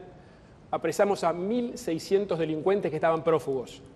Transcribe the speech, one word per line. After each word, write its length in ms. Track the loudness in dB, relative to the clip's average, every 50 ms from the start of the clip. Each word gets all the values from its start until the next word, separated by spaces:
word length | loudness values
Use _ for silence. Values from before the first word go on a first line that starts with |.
| -10 -18 -20 -20 -20 -20 -20 -20 -20 -20 -20 -18 -10 -6
apresamos 560 | -6 -2 -2 0 2 4 4 4 4 2 0
a 80 | 0 0
mil 440 | 0 -2 -2 0 -2 -2 -4 -6
seiscientos 640 | -6 -4 -4 -4 -4 -2 2 2 2 2 2 0 -2
delincuentes 520 | 0 -2 -2 0 2 2 2 2 0 -2
que 60 | -2
estaban 260 | 2 2 2 2 2 2
prófugos. 580 | 2 2 2 2 0 -4 -4 -4 -8 -12 -18 -20 -20 -20